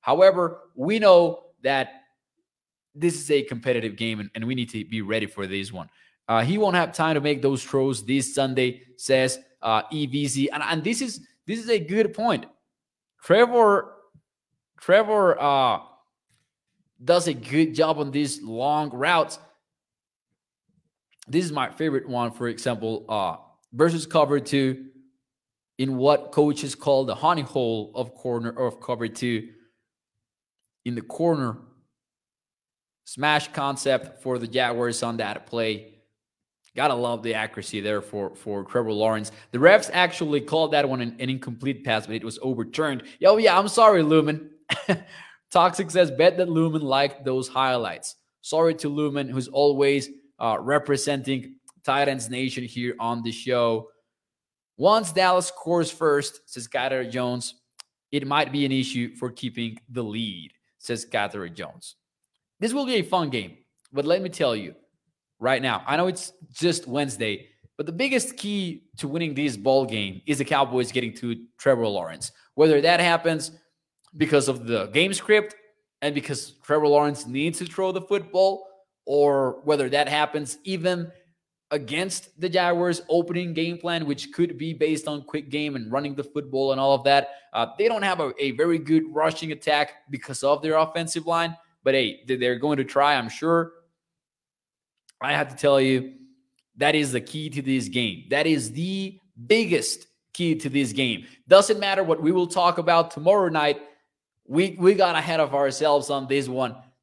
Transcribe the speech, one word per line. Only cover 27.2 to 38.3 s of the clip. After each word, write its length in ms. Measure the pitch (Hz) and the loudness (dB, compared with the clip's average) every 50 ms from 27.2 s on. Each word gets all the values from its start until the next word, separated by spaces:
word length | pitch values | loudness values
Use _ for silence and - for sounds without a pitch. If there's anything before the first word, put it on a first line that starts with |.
| 151 160 175 160 135 | 0 0 2 0 -2
hole 480 | - - 131 123 113 113 110 104 - - | -4 -4 -2 -2 -2 -2 -4 -6 -8 -8
of 220 | 123 120 117 - | -8 -8 -8 -10
corner, 340 | - - 127 120 117 117 117 | -10 -6 -6 -4 -4 -6 -6
of 320 | - - 127 120 - - | -4 -4 -4 -4 -4 -8
cover 260 | - - 123 113 117 | -8 -8 -6 -4 -4
two 420 | 113 113 - 127 120 117 107 107 - - _ _ _ _ _ _ _ _ _ _ _ _ _ _ _ _ _ _ _ _ _ _ _ _ _ _ | -8 -6 -4 -2 -2 -2 -2 -4 -10 -20 _ _ _ _ _ _ _ _ _ _ _ _ _ _ _ _ _ _ _ _ _ _ _ _ _ _
in 100 | 123 120 | -8 -8
the 80 | 117 104 | -8 -10
corner. 560 | - - - 165 170 165 147 131 117 110 - - - _ _ _ _ _ _ _ _ _ _ _ _ _ _ _ _ _ _ _ _ _ _ _ _ _ _ _ | -12 -6 -2 0 0 0 0 -2 -4 -6 -8 -14 -20 _ _ _ _ _ _ _ _ _ _ _ _ _ _ _ _ _ _ _ _ _ _ _ _ _ _ _
Smash 440 | - - 127 139 151 151 147 147 - | -18 -10 -4 0 0 0 0 -2 -4
concept 760 | - 165 139 139 135 - - 135 131 127 - - - - - | -6 -4 -4 -4 -4 -2 0 0 0 0 -2 -8 -20 -12 -6
for 160 | 131 127 123 | -6 -4 -4
the 80 | 117 | -6
Jaguars 560 | 113 117 131 127 120 120 117 120 120 117 - 123 | -4 -2 -2 0 0 0 -2 -2 -4 -4 -4 -4
on 140 | 117 117 | -4 -4
that 280 | 113 107 101 104 - - | -4 -6 -6 -6 -10 -12
play. 540 | - - 117 113 110 107 101 110 - _ _ _ _ _ _ _ _ _ _ _ _ _ _ _ _ _ | -8 -4 -4 -2 -2 -4 -6 -10 -18 _ _ _ _ _ _ _ _ _ _ _ _ _ _ _ _ _
Gotta 200 | - 139 147 131 | -2 0 0 0
love 260 | 120 123 120 120 110 | 0 -2 -4 -4 -4
the 140 | 107 117 110 | -4 -4 -4
accuracy 440 | 107 110 110 - 104 95 - - 104 | -4 -6 -6 -8 -12 -12 -8 -8 -6
there 220 | 98 104 107 101 | -4 -4 -4 -4
for, 340 | 101 - - 104 98 92 | -6 -8 -8 -8 -8 -8